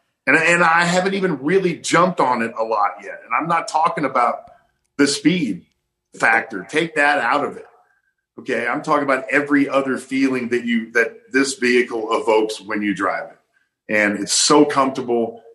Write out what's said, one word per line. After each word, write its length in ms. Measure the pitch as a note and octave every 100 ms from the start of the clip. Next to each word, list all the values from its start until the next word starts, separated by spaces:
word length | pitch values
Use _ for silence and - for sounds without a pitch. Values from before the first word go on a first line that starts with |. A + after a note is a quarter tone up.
| _ _ -
And, 100 | D3+
and 280 | D#3+ F3
I 200 | F3 E3
haven't 300 | E3+ F3+ F#3+
even 280 | G3 F#3 C#3+
really 340 | C#3 F#3+ F3+ E3
jumped 420 | - E3 F#3 F3
on 240 | C3+ A#2+
it 100 | A2+ A2+
a 60 |
lot 280 | A2+ G#2+ G2+ -
yet. 180 | G2 E2+
And 80 | - A#2+
I'm 80 | D#3
not 200 | E3+ -
talking 360 | D#3+ E3 E3
about 460 | C#3+ B2+ A#2+ A2+ - - _ _ _ -
the 100 | C#3
speed 600 | - F#3 F#3 B2+ F2+ - _ _ _ _ -
factor. 460 | C3 A2+ A2+ G2 F2+
Take 280 | D3+ E3 D3
that 220 | C#3+ C#3+
out 260 | A#2 C#3+
of 120 | B2 -
it. 100 | - _ _ _ _ _ _ -
Okay, 280 | - A#2 A#2+
I'm 160 | C3+
talking 220 | D#3 D3
about 220 | C#3 C3 -
every 380 | C3+ C#3+ C#3+ C3
other 300 | C3 C3+ A#2+
feeling 500 | - C3+ C3+ B2+ A#2
that 160 | A#2+
you, 260 | A#2 A#2 A2
that 380 | A#2+ A#2 - -
this 220 | - C3+
vehicle 540 | - B2 B2 B2 A#2 A2 A2+
evokes 400 | A2 A2 G#2+ G#2+
when 220 | G2 G#2+
you 120 | G#2
drive 360 | F#2 G2 E2+ -
it. 80 | - _ _ _ _ -
And 300 | G#2+ G#2 G2+
it's 140 | G2
so 320 | - - D3+
comfortable, 800 | D3 C#3 C3 C3 A#2+ A#2+ A2+ - -